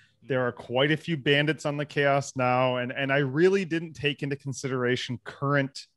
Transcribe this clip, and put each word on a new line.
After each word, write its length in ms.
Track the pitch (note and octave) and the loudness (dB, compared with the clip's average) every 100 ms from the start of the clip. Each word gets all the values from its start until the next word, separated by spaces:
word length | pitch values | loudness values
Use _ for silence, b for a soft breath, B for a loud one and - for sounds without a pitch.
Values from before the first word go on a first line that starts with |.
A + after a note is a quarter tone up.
| b b | b b
There 240 | A#2+ B2+ A#2+ | -4 -2 -2
are 60 | |
quite 400 | - - B2 D3 | -4 -4 0 2
a 40 | D3+ | 0
few 200 | - D#3 | -2 -2
Bandits 500 | D3 C#3+ D3+ D3+ D3+ | 2 4 2 0 -2
on 100 | C#3+ | -4
the 80 | |
Chaos 500 | D3 D3+ C#3+ C#3 C3+ C3 | -4 0 2 2 0 0
now, 400 | B2+ B2+ B2+ B2 | 2 4 2 0
and, 160 | B2 | -4
and 200 | C3+ C#3 | -4 0
I 60 | C#3 | 2
really 460 | C#3 D3 F#3 G3 | 2 4 4 4
didn't 300 | E3 E3 E3 | 0 -4 -6
take 280 | B2+ C#3+ C#3+ | -6 -4 -4
into 140 | C#3 C#3 | -6 -6
consideration 840 | C#3 B2 B2+ C3 B2 B2+ - A#2 | -8 -6 -4 -2 0 0 -2 -10
current 640 | - - C#3 C#3+ C3+ - - | -10 -6 0 2 0 -6 -20